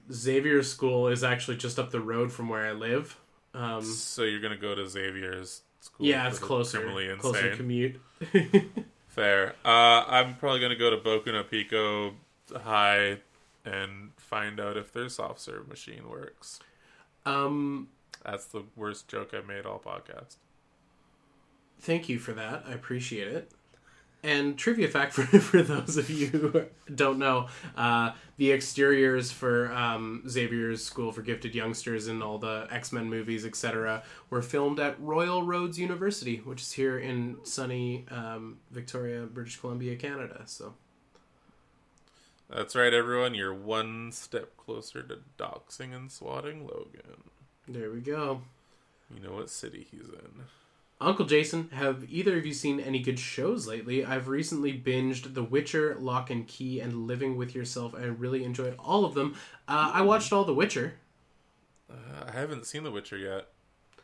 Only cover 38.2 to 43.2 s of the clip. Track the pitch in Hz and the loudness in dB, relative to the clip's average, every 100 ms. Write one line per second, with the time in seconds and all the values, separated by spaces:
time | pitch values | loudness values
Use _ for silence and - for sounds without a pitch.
38.2 | 113 113 113 113 _ 123 123 127 123 120 | -8 -8 -12 -16 _ -14 -8 -6 -6 -6
39.2 | 117 120 117 - 127 120 123 123 143 139 | -8 -10 -12 -10 -8 -6 -4 -6 -6 -8
40.2 | 120 - 113 - 101 110 _ _ _ _ | -8 -12 -14 -14 -14 -18 _ _ _ _
41.2 | _ _ _ _ _ _ _ _ _ _ | _ _ _ _ _ _ _ _ _ _
42.2 | _ _ _ - 104 127 123 120 120 123 | _ _ _ -8 -2 4 6 6 4 2